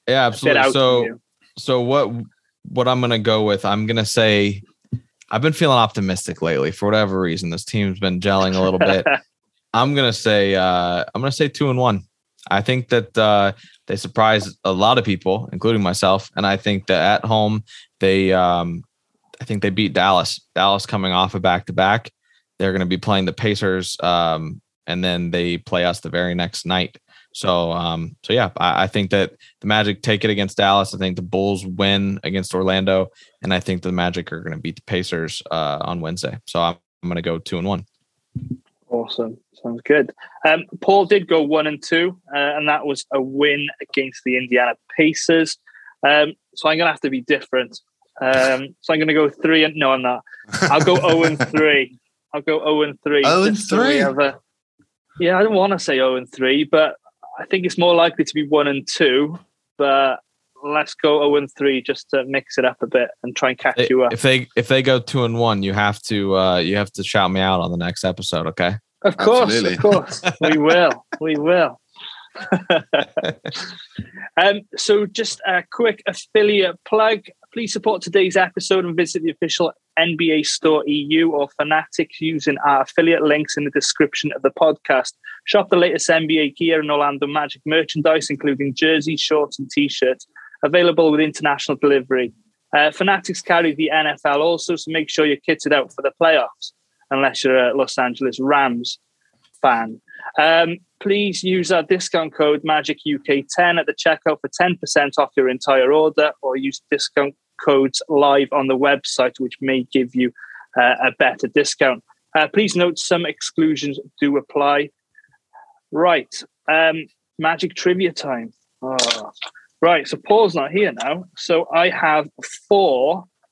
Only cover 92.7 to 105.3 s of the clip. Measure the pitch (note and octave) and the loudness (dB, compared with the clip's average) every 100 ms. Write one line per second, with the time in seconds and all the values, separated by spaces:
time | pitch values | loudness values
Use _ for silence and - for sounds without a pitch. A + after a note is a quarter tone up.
92.7 | D3+ D3+ - F#3+ F#3+ F#3 F3+ - E3+ E3 | 2 2 2 0 0 -2 -6 0 2 2
93.7 | C#3+ D#3 D#3 D3+ C#3+ D3+ C#3+ D#3+ E3 - | 0 -2 0 -2 -2 -2 0 0 -2 -4
94.7 | E3 - D#3+ D3+ - D3+ C#3 - D#3 C#3+ | -6 -4 -4 -2 0 0 0 -2 -2 0
95.7 | D3 A2+ - C#3 - E3 D3+ A2+ - - | 0 0 -4 -4 0 2 2 0 -6 -18
96.7 | - _ _ - C3+ C#3 B2+ C3+ C3 B2 | -18 _ _ -6 0 0 0 2 4 2
97.7 | C3+ C3 - B2 A#2 C3 A2+ C3+ C#3+ C3+ | 0 -2 -2 -4 -2 -6 -4 0 2 2
98.7 | A#2+ B2 - _ _ _ _ _ _ C3+ | -2 -8 -12 _ _ _ _ _ _ 2
99.7 | A#2 A2+ A2+ _ - - - D#3 E3 E3+ | 2 -2 -10 _ -18 -6 0 4 4 2
100.7 | E3+ _ - G3+ G3+ G#3 F3+ F#3 F#3 E3+ | -4 _ -8 -2 0 0 -2 -2 0 2
101.7 | F3+ D3+ F#3 - E3+ D#3 - D3+ D3 D#3 | 0 2 -2 0 -2 -2 0 2 2 0
102.7 | D3+ D3 D3+ D3+ C#3 - C#3 C#3 - F3 | 0 -2 -6 -4 -4 0 -2 -2 0 2
103.7 | E3+ D3+ - E3 D#3 E3 D3 C#3 - F3+ | 2 0 -2 0 0 0 -4 -4 -2 -2
104.7 | F3 D3+ D3+ C#3+ C#3 C#3 | -2 -2 0 0 0 0